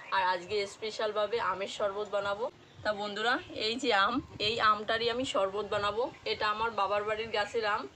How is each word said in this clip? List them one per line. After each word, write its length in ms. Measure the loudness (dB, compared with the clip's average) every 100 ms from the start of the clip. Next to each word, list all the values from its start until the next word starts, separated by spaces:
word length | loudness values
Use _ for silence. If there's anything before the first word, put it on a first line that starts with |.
| -2
আর 120 | 2
আজকে 440 | 2 2 0 -2 -2
স্পেশালভাবে 760 | -4 -8 -2 -2 0 0 0
আমের 280 | 0 -2 -4
শরবত 400 | -2 -2 -2 -2
বানাবো। 420 | -2 -2 -2 -4 -6 -20 -6
তা 100 | -4
বন্ধুরা, 460 | -2 -4 0 2 0 -2
এই 200 | -4 -2
যে 200 | 0 4
আম, 260 | 4 4 2 -4 -4
এই 220 | -2 4
আমটারই 500 | 4 4 2 0 2
আমি 140 | 0
শরবত 400 | 0 2 0 0
বানাবো। 460 | -2 0 0 0 -4 -4
এটা 240 | -4 0 0
আমার 220 | 0 0
বাবার 340 | 0 2 2
বাড়ির 260 | 0 -2 -2
গাছের 360 | -2 0 0 0
আম, 220 | -2 -4